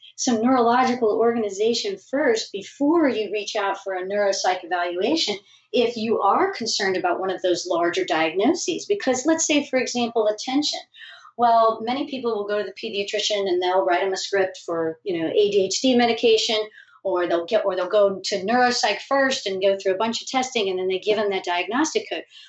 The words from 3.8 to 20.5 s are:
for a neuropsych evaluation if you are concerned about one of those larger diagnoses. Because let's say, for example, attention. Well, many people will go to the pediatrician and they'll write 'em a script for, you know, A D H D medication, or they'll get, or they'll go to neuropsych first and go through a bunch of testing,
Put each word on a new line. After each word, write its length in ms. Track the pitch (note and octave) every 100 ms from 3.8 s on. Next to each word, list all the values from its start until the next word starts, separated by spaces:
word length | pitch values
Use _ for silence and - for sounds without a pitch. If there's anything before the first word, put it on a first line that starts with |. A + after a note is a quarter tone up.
for 120 | G3
a 80 | F#3
neuropsych 600 | F#3 G#3 G3+ F#3+ F#3+ F3+
evaluation 680 | E3+ F3+ F3 F3 A3 E4 - G3 _ _ _
if 240 | B3 A#3 A3+
you 240 | A3 G#3+
are 320 | G3 A#3+ F#4
concerned 460 | - A3 - G3 F3+
about 220 | F3 E3
one 100 | F#3+
of 100 | F3+
those 260 | F3+ F3 F3
larger 380 | E3+ E3+ F3+
diagnoses. 800 | F3 D#3+ D#3+ F3 A3+ F4 - E3 -
Because 380 | G3+ - B3
let's 220 | - D#4+ -
say, 200 | D4 C#4+
for 100 | C4
example, 480 | A#3 B3 A#3 A#3 G#3+
attention. 540 | G#3+ - C4+ D4+ - - - - - - -
Well, 420 | A#3 A3+ A3+ A3
many 240 | A#3 C4+ -
people 260 | C4 A#3 G#3
will 100 | G3+
go 160 | G#3
to 80 | F#3+
the 40 |
pediatrician 720 | - - G3 G3+ G#3 - G#3 G3
and 140 | F3+
they'll 200 | F3+ F#3+
write 200 | F3+ F3
'em 100 | F#3+
a 40 | F#3+
script 400 | - G3+ F#3 - -
for, 320 | E3+ D#3+ D#3+
you 180 | G#3 E3+
know, 60 | D#3+
A 220 | - G3+
D 140 | G3+
H 160 | F#3+ -
D 160 | C4 A#3+
medication, 600 | A#3+ A3+ A#3+ A3 - G#3+ G#3+ - - _
or 240 | G3 F3+ F3
they'll 200 | E3+ E3+
get, 180 | A3
or 100 | G3
they'll 140 | F#3 F3+
go 320 | G#3+ G3+ F#3+
to 220 | - G3+
neuropsych 560 | F#3+ B3 B3 A#3+ A3 G3+ -
first 380 | C#4 C4 C4 G3+
and 160 | F#3+
go 160 | G3 G3
through 160 | G3
a 20 | F#3+
bunch 240 | A3+ A3+
of 80 | -
testing, 400 | C4 -